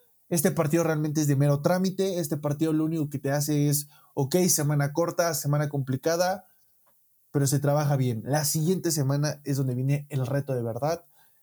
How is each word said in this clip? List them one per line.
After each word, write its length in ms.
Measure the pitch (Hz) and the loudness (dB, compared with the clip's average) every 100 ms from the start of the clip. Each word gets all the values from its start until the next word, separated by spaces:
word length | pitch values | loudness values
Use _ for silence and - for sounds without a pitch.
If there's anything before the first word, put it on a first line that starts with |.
| _ _ - | _ _ -4
Este 220 | 170 180 | 0 2
partido 320 | 147 151 165 | 2 2 2
realmente 360 | 165 151 156 151 | 2 0 0 0
es 60 | 147 | 2
de 100 | 139 | 4
mero 240 | 143 143 | 4 4
trámite. 580 | 160 185 185 190 196 175 | 2 2 0 0 -2 -2
Este 200 | 165 151 | -2 -4
partido 340 | 147 147 160 | -4 -2 0
lo 140 | 156 156 | 0 0
único 240 | 165 147 | -2 -4
que 80 | 147 | -4
te 120 | 139 | -2
hace 380 | 147 147 147 147 | -2 0 2 2
es, 200 | 143 - - _ | 0 -4 -16 _
ok, 220 | - 139 180 180 | -4 0 2 2
semana 460 | - 147 151 143 | 2 0 0 0
corta, 400 | 147 170 165 170 | 0 0 0 0
semana 340 | 156 143 147 147 | 0 0 0 0
complicada, 800 | 143 135 127 160 170 180 - - _ _ _ _ _ _ _ _ | -4 -4 -2 0 2 0 -2 -8 _ _ _ _ _ _ _ _
pero 160 | 147 139 | 0 2
se 120 | 139 | 2
trabaja 360 | 147 147 147 139 | 2 2 2 2
bien. 260 | 123 113 | 0 -2
La 220 | - 127 143 | -2 -2 -2
siguiente 440 | 160 156 185 170 | -2 0 0 0
semana 520 | 151 131 143 147 - | 0 0 0 -2 -4
es 140 | - 139 | -4 -2
donde 160 | 131 | -2
viene 320 | 123 135 143 143 | -2 0 -2 -2
el 180 | 139 123 | -4 -2
reto 280 | 139 139 | -2 -2
de 80 | 127 | -4
verdad. 420 | 117 117 147 165 - _ _ _ | -4 -4 -4 -4 -10 _ _ _